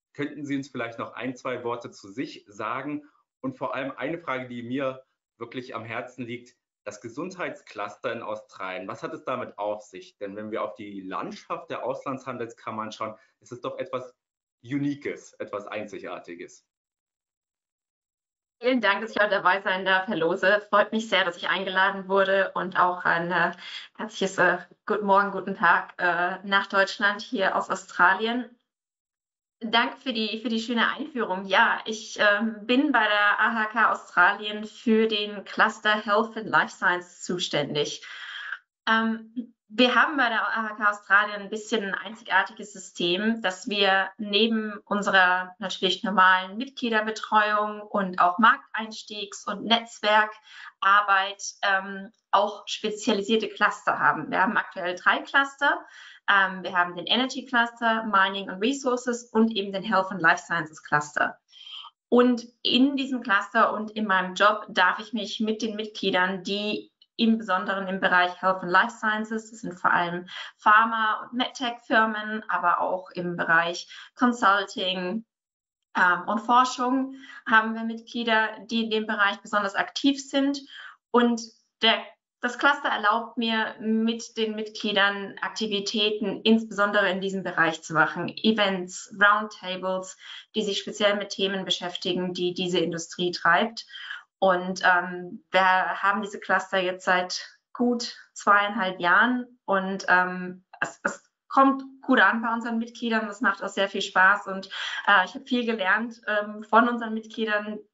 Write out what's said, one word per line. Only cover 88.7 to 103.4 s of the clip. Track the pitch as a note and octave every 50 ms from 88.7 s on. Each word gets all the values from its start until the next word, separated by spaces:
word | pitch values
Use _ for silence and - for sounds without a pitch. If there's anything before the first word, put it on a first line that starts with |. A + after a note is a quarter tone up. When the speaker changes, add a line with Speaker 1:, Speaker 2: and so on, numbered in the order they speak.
| F#3+ F#3 F3+ F3+ - - - - - F#3+
Speaker 2:
Roundtables, | G#3 G3+ G#3 G#3+ G#3+ G#3+ - - - F3+ F#3 F#3 F3+ F#3 F#3 F#3+ F#3+ - - - - - - - - _ -
die | G#3+
sich | G#3 G3+ G3
speziell | - - A3+ G#3+ - G#3+ G3+ G3+
mit | G#3 G3 G3+
Themen | - - G3 F#3+ G3 F#3+ F#3
beschäftigen, | F#3 F3+ - F#3 F3 - - - F#3+ F3+ F#3 F3+ F#3 F3
die | F3+ F3 F3+ F3
diese | F3+ F3+ F3 F3
Industrie | E3 E3 F3 E3 E3 D#3+ - - - F3+ F3
treibt. | F3 - - E3+ E3+ F3+ A3+ A3+ - - - - - - - - - - - _ _ _
Und, | G3 F#3+ F3+ F3+ F3+ F#3 F#3+ F#3 -
ähm, | F#3 F3+ F3 F3+ F#3 F3+ F3+ F3+ F3+ - - - _
wir | - F#3 F#3+
haben | F#3 F#3 F#3 F3 E3+ F#3 - - G3 G3+ G#3+
diese | G#3 G3 - G#3
Cluster | - - F#3+ - - - -
jetzt | F#3+ F#3 F#3 F3+ F3+ -
seit | G3+ F3+ F3+ F#3 F3+ - - - - - _ _ _ -
gut | - B3 A#3+ B3 A#3 - - - - - _ _
zweieinhalb | - - G#3+ G3+ G3+ G3+ G#3 G#3 A3+ F#3+ F#3 F#3 F3+
Jahren | F3 F3 F3+ G3 A3 B3 B3 B3 B3 - _ _ _
und, | - G3 F#3+ F#3 F#3+ G3 F#3+ - -
ähm, | F3+ F3+ F3+ F3+ F3+ F#3 F#3 F3+ F3+ F#3 _ _ - -
es, | - - - _
es | - - - - _ _ _ _ _
kommt | _ - C#4 C4+ C4+ C4+ - - - - - -
gut | - C4 A#3+
an | F#3+ G3 G#3+ A#3 A#3
bei | A#3 A3+
unseren | A#3 A3+ A#3+ A#3
Mitgliedern. | A3+ A#3 A#3 - - B3 A#3 A3+ A3 A3
Das | G#3+ G3+ -